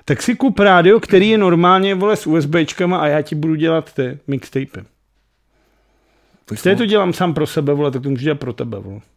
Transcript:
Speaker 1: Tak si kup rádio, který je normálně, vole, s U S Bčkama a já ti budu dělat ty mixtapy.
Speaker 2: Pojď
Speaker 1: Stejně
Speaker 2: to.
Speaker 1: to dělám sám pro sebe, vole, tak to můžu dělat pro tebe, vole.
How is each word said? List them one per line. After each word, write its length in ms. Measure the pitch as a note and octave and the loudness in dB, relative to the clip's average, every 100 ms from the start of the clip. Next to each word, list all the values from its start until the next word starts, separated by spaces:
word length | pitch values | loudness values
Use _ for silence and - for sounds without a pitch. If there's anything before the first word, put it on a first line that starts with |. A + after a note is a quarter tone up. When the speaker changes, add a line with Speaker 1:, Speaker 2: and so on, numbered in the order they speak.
Speaker 1:
Tak 180 | - C#3+ | -6 -4
si 120 | - | -2
kup 240 | A#3+ C4+ G3 | 0 0 2
rádio, 420 | G3+ F3+ E3+ A3 | 4 6 6 4
který 280 | - F#3+ G#3 | 4 2 4
je 100 | A3 | 4
normálně, 560 | F#3+ E3+ F3 F#3 G3 | 4 4 4 4 2
vole, 220 | F#3+ G#3 G#3+ | 0 0 -2
s 100 | D#3+ | 0
U 100 | D#3+ | 0
S 60 | C#3+ | 0
Bčkama 520 | E3+ D3+ - F3+ F#3 | 0 -2 -2 -2 0
a 80 | D3+ | 0
já 160 | D3+ | -2
ti 120 | D3+ | -2
budu 200 | D3+ D#3+ | -4 -4
dělat 380 | D#3 D#3+ D#3+ D#3 | -2 0 -2 -4
ty 260 | - B2+ C#3 - | -6 -6 -8 -8
mixtapy. 580 | C#3 - C3+ C3+ - G#2 _ _ _ _ _ _ _ _ _ _ _ _ _ _ _ - | -8 -6 -8 -8 -12 -20 _ _ _ _ _ _ _ _ _ _ _ _ _ _ _ -14
Speaker 2:
Pojď 140 | G#2+ | -4
Speaker 1:
Stejně 160 | F3+ G3+ | 0 0
Speaker 2:
to. 60 | |
Speaker 1:
to 40 | A3 | 2
dělám 260 | G#3 F#3 | 0 0
sám 220 | - F3+ | 0 -2
pro 120 | D3+ D3+ | 0 -2
sebe, 280 | - C#3+ | -2 -2
vole, 160 | C#3+ D3 | 0 -2
tak 120 | B2+ | -4
to 80 | C#3 | -4
můžu 120 | B2+ | -4
dělat 140 | D3 C#3+ | -4 -4
pro 140 | B2 | -6
tebe, 260 | A2+ A#2+ G2+ | -8 -10 -10
vole. 200 | G2 G#2 - | -12 -16 -20